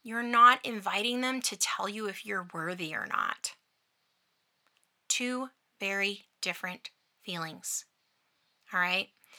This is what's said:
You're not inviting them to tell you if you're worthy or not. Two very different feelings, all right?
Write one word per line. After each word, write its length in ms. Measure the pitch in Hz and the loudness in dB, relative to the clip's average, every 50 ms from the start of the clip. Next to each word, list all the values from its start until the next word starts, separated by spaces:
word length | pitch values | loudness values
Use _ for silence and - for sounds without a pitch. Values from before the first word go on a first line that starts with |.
You're 200 | - 220 226 233 | -10 -6 -4 -4
not 420 | 240 240 240 233 240 247 254 - - | -2 4 6 10 10 10 8 6 2
inviting 580 | 254 226 208 196 196 185 202 220 240 247 247 | -4 -4 -2 -2 0 0 2 0 0 0 0
them 180 | 254 254 262 262 | 0 0 0 0
to 140 | - - 202 | -2 -2 0
tell 320 | - - - - - - 202 | 0 0 0 0 -2 -2 -4
you 180 | 208 220 220 | -4 -4 -6
if 200 | 202 185 - - | -6 -6 -8 -6
you're 240 | 208 202 185 180 175 | -4 -4 -4 -4 -6
worthy 420 | - 165 160 175 180 180 165 156 - | -6 -4 -4 -4 -4 -4 -4 -4 -4
or 120 | - - | -4 -2
not. 480 | - - - - - - - - - - _ _ _ _ _ _ _ _ _ _ _ _ _ _ _ _ _ _ _ _ _ _ _ _ _ _ _ _ _ _ - | -2 0 0 0 -2 -4 -4 -6 -8 -8 _ _ _ _ _ _ _ _ _ _ _ _ _ _ _ _ _ _ _ _ _ _ _ _ _ _ _ _ _ _ -2
Two 420 | - - 247 247 254 254 262 262 _ _ _ _ _ - | -2 0 0 -2 -2 -4 -4 -8 _ _ _ _ _ -6
very 460 | 196 196 196 196 196 202 202 202 - _ _ - | -4 -2 0 2 2 0 0 -4 -12 _ _ -6
different 480 | - 185 175 - - 180 180 - - - _ _ _ _ _ _ | -4 -4 -4 -4 -6 -8 -8 -10 -14 -18 _ _ _ _ _ _
feelings, 640 | - 202 180 170 160 160 156 - - - - - - _ _ _ _ _ _ _ _ _ _ _ _ _ _ _ _ - 208 | -10 -8 -6 -4 -6 -6 -8 -10 -8 -6 -6 -6 -8 _ _ _ _ _ _ _ _ _ _ _ _ _ _ _ _ -4 0
all 60 | 180 | 0
right? 300 | 180 180 180 190 196 - _ _ - _ - | 2 2 2 0 -2 -4 _ _ -20 _ -20